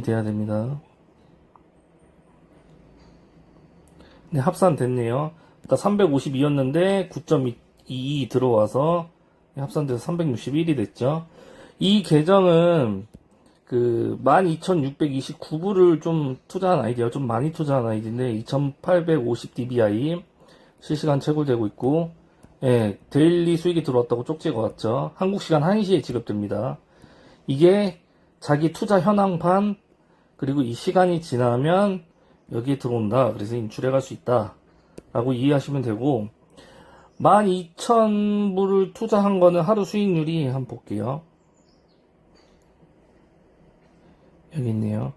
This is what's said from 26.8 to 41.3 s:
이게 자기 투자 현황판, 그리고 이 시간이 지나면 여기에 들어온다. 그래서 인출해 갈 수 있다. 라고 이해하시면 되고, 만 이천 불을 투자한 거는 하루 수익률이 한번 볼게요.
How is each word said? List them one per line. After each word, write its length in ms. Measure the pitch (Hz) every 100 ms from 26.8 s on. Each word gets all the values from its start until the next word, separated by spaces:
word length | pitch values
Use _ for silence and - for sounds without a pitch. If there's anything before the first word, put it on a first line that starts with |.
| _ _ - - - _ -
이게 560 | 139 175 202 202 165 _ _ _ _
자기 340 | - 147 160
투자 260 | 165 214 196
현황판, 800 | 185 208 196 170 170 190 208 196 _ _ _ _ _ -
그리고 260 | 135 143
이 100 | 120
시간이 480 | 120 - 180 180 170
지나면 840 | 165 120 123 123 147 185 202 185 - _ _ _ -
여기에 280 | 120 127 139
들어온다. 520 | 123 117 107 120 120
그래서 220 | 107 104 120
인출해 360 | 107 - 127
갈 100 | 135
수 140 | - 107
있다. 400 | - 120 101 - _ _ _ - -
라고 180 | 123 127
이해하시면 520 | 123 139 143 139 139
되고, 460 | 117 107 135 127 104 - _ - - - - - - -
만 300 | 156 202 208
이천 1080 | 185 170 - - 233 220 208 208 208 202 185
불을 380 | 196 196 190
투자한 460 | - 226 214 202 196
거는 220 | 175 175
하루 240 | 165 214 190
수익률이 600 | 208 202 170 156 165 135
한번 180 | 131 127
볼게요. 560 | 117 - 104 110 151 -